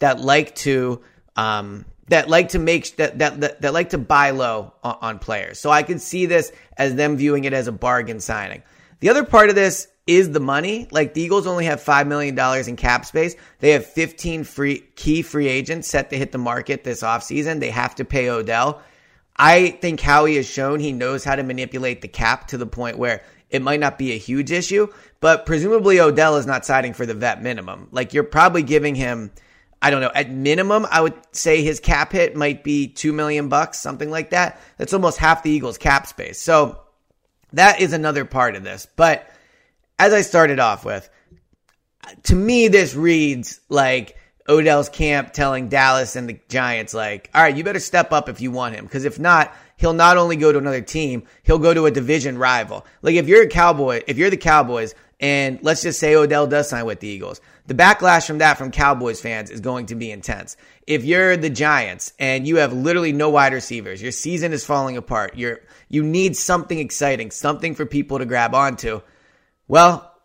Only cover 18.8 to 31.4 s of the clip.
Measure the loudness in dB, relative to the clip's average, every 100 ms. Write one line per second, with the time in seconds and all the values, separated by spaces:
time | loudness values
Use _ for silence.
18.8 | _ _ _ _ _ 2 6 6 4 -2
19.8 | -6 -4 2 4 4 2 -2 -4 -4 -2
20.8 | -4 -4 -4 -4 -4 -4 -4 -8 -8 -6
21.8 | -6 -8 -12 -4 -2 -2 -4 -10 -10 -8
22.8 | -10 -6 -4 -4 -8 _ -6 -4 -2 -2
23.8 | -2 -4 -6 -6 -6 -4 -2 -4 -2 0
24.8 | -2 -4 _ 0 2 2 0 -2 2 2
25.8 | 4 6 6 4 2 2 0 -4 0 -2
26.8 | -2 -6 -6 -4 -4 -4 -6 -8 -10 -16
27.8 | -10 -8 -4 -2 0 4 4 4 0 0
28.8 | 0 -4 -6 -6 -10 -18 _ _ _ -2
29.8 | 0 0 0 -2 -4 -4 0 0 2 0
30.8 | 0 0 0 -4 _ -6